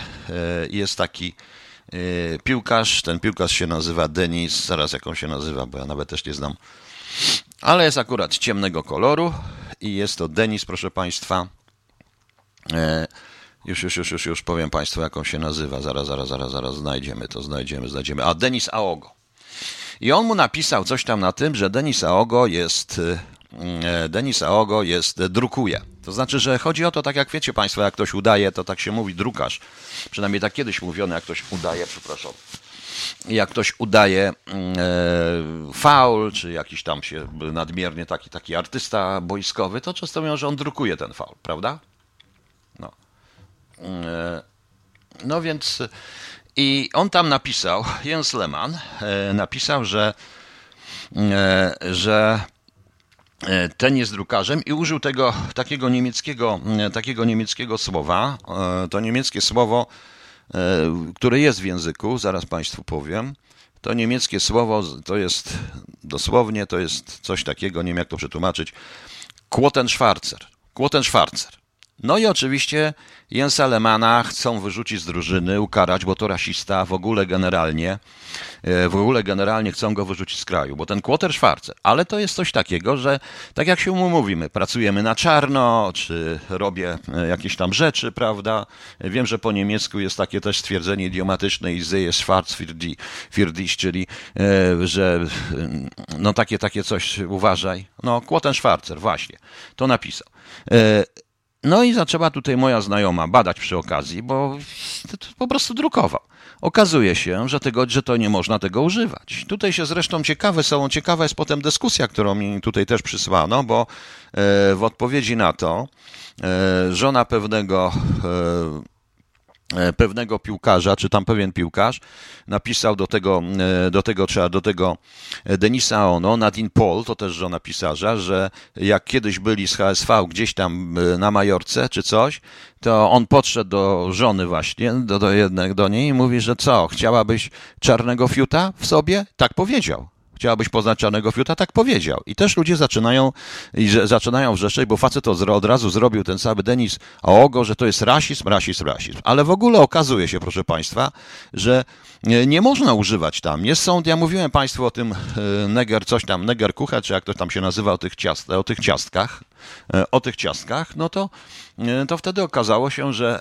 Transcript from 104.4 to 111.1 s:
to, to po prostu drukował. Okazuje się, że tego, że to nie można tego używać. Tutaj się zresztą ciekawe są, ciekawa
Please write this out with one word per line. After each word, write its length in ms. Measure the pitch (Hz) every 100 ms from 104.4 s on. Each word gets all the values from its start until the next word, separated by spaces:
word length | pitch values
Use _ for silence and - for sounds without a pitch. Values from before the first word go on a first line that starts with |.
| 139 143 143 - - - -
to, 60 | 202
to 80 | - -
po 100 | 254
prostu 260 | 269 -
drukował. 480 | 240 311 - - - _ _ - -
Okazuje 540 | 180 - 202 160 104 87
się, 340 | - 90 123
że 100 | 139
tego, 260 | 135 117 127
że 160 | 123
to 140 | 131 120
nie 120 | 107
można 300 | 101 87 107
tego 220 | 98 95
używać. 640 | 156 202 220 - - - -
Tutaj 260 | 202 202
się 120 | 175 151
zresztą 380 | 165 165 170
ciekawe 400 | 147 151 208 165
są, 260 | 147 147 139
ciekawa 360 | 156 147